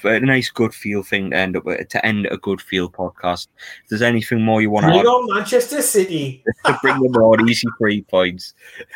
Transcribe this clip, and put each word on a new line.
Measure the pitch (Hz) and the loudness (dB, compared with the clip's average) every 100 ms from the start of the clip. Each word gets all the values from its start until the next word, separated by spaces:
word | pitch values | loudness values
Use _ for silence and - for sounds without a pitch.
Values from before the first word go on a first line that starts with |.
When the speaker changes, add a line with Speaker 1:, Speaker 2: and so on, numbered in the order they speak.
| 104 | -2
Speaker 1:
a | 110 | 0
nice, | 131 131 117 | 2 0 -2
good | - 110 | -2 -2
feel | - 101 101 | -2 -6 -6
thing | - 101 95 | -4 -4 -2
to | 90 | -2
end | 92 90 | -2 -4
up | - | -6
with, | - 92 | -8 -6
to | - - | -4 -2
end | 104 98 | -2 -4
a | - | -6
good | - 95 | -6 -6
feel | - 95 87 | -4 -4 -4
podcast. | - 90 - 90 87 - _ - - | -6 -10 -6 -4 -4 -8 _ -20 -20
If | _ | _
there's | 107 | -2
anything | 120 117 110 117 | 0 0 0 0
more | 110 110 | 2 2
you | 110 | 2
wanna | 107 160 | 2 4
Speaker 2:
Bring | 180 | 4
Speaker 1:
add, | 233 | 4
Speaker 2:
on | 247 233 196 | 2 0 -4
Manchester | 202 247 240 285 | 0 0 0 -4
City. | - 208 185 160 139 131 110 - | 0 0 0 -2 -6 -6 -6 -2
Speaker 1:
<laughs> | - - | -4 0
bring | 135 135 | 0 2
them | 127 120 | 2 4
on, | 110 110 117 | 6 6 4
easy | 113 117 110 | 2 -2 -2
three | 107 104 | 0 0
points. | 98 92 92 90 - _ - - - | 0 2 2 -2 -16 _ -20 -20 -18